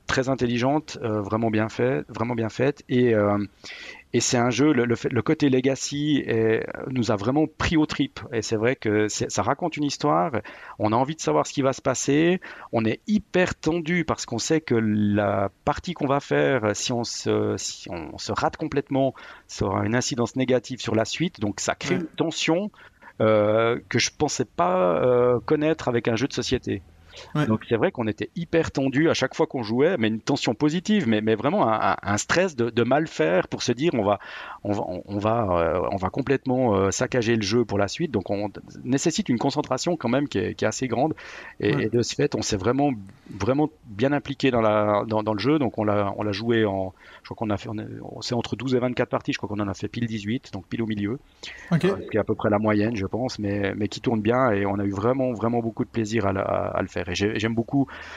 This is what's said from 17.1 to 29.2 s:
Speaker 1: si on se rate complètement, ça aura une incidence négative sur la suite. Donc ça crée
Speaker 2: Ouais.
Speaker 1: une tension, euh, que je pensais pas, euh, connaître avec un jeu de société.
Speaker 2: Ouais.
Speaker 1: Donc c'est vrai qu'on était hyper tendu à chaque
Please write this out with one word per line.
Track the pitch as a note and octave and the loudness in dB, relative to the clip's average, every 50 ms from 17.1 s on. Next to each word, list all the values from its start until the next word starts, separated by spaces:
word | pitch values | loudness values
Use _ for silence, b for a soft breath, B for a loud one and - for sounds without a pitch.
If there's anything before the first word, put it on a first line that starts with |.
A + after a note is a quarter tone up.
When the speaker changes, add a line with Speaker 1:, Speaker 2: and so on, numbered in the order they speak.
| - - - A2+ G#2+ G#2+ G#2+ G#2+ G#2 | -6 -6 -2 0 0 2 0 0 -2
Speaker 1:
si | G2 - - - - - - | -4 -6 -8 -10 -10 -12 -10
on | F2+ E2+ D#2 - - - | -10 -10 -10 -10 -12 -10
se | - - | -8 -6
rate | G#2 - C#3 D#3+ - | -4 -2 -2 -2 -2
complètement, | - D#3+ D3 - C#3+ - - C#3 C3+ C3+ C3 - B B B B B B B | -4 -6 -4 -2 -4 -2 0 0 2 2 0 -2 B B B B B B B
ça | - - G#2+ | -6 -4 -2
aura | G2 G2 G#2 G2+ | 0 0 0 0
une | G#2 A#2 | 0 0
incidence | B2 - - C#3+ A#2 A#2+ - - | 0 0 0 -2 -2 -2 -2 0
négative | C3 B2+ B2 B2+ A#2+ - - B2+ - | -2 0 2 2 0 0 -4 -10 -8
sur | - A2+ G#2+ | -4 0 0
la | A2 A2+ | 0 0
suite. | - - - D#3+ F#3 - - | 0 -2 -4 -4 -4 -4 -4
Donc | G#2+ G#2 G2 - | -6 -6 -4 -4
ça | - - - | -4 -4 -4
crée | - - C#3+ F#3 | -4 -2 -2 -2
Speaker 2:
Ouais. | F#3 | -2
Speaker 1:
une | E3+ | -4
tension, | - - - D#3+ E3 D3+ - - D#3+ D#3+ F3+ G#3 G3+ B B B B B B B B B - | -6 -4 -4 -4 -2 -2 -2 0 0 0 0 0 -6 B B B B B B B B B 0
euh, | A2+ A2 A2 G#2 G#2 G#2+ G#2+ A2+ A2+ A#2 A#2+ - - - | 2 4 4 4 4 4 4 4 2 2 0 -2 -4 -2
que | - A#2 | 0 0
je | - - - | 0 0 -2
pensais | - D3+ C#3 - - B2+ | -2 -2 -2 0 -2 -4
pas, | - - - E3+ F3+ F#3 F#3 F#3 F3+ E3 - - | -4 -2 0 0 2 2 2 2 2 2 2 4
euh, | B2+ B2 B2 B2 B2 B2 A#2 A2 | 4 4 4 4 4 2 2 2
connaître | - D#3 D3 D3+ D#3 D#3+ - - C3+ | 0 0 2 2 0 0 0 -2 -2
avec | A#2 A#2+ - B2 | 0 0 0 0
un | A2+ | 0
jeu | G#2 C3 | 0 0
de | - | -2
société. | - C3 A#2 - G2+ - - A2 G#2 G2 - - - - B B B B B B B | -2 -4 -4 -2 -2 -2 -2 -4 -6 -6 -8 -14 -20 -20 B B B B B B B
Speaker 2:
Ouais. | D3+ C#3+ | -2 0
Speaker 1:
Donc | A2 G#2+ - - - | 0 0 -2 0 -2
c'est | A#2 | 0
vrai | G#2 C#3 F#3+ | 0 0 0
qu'on | - - A2 G#2+ | -2 -2 -4 -4
était | G2 - - - - | -4 -4 -6 -8 -8
hyper | E3+ E3+ - - E3 D3+ - | -10 -6 -2 0 0 0 0
tendu | - C#3+ C3+ C3+ B2 C#3 E3 D#3 | -2 -2 0 0 2 2 2 2
à | A#2 | 2
chaque | - | 2